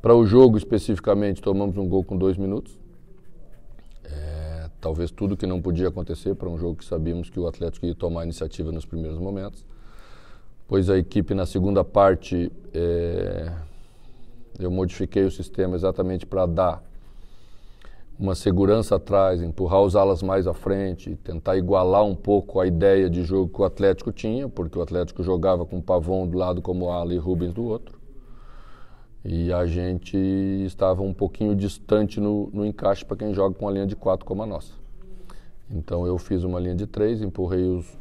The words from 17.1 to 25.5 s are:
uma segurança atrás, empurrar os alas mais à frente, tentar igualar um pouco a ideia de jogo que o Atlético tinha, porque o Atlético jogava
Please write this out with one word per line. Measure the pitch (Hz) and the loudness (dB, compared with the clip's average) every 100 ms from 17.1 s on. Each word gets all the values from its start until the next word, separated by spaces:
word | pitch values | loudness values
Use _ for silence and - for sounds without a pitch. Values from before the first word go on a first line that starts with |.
| - - - - - - - - - - - | -18 -16 -18 -16 -18 -18 -18 -18 -16 -16 -4
uma | 98 92 | -2 0
segurança | - 90 98 110 107 | 2 4 6 4 4
atrás, | 98 - 101 95 92 | 0 2 4 4 2
empurrar | 85 78 90 95 | -2 -2 2 4
os | 101 95 | 6 6
alas | 98 90 | 4 4
mais | 92 95 90 | 2 2 0
à | |
frente, | 82 - 98 98 87 - 90 | -2 -2 0 -2 -6 -8 -12
tentar | - 85 87 95 | -10 -6 0 0
igualar | 90 98 92 98 | 4 4 6 6
um | 104 | 4
pouco | 87 - 101 - 95 | 0 2 2 4 0
a | 92 | 2
ideia | 85 98 98 92 | 4 6 6 4
de | 87 | 2
jogo | 85 95 90 | 0 0 0
que | - | 2
o | |
Atlético | 98 - 98 92 - | 0 4 2 2 -2
tinha, | - 110 117 139 | -6 -4 -4 -4
porque | - 85 85 | -6 -6 -4
o | |
Atlético | 82 85 87 - | -2 -2 -4 -4
jogava | 87 92 92 | 0 2 4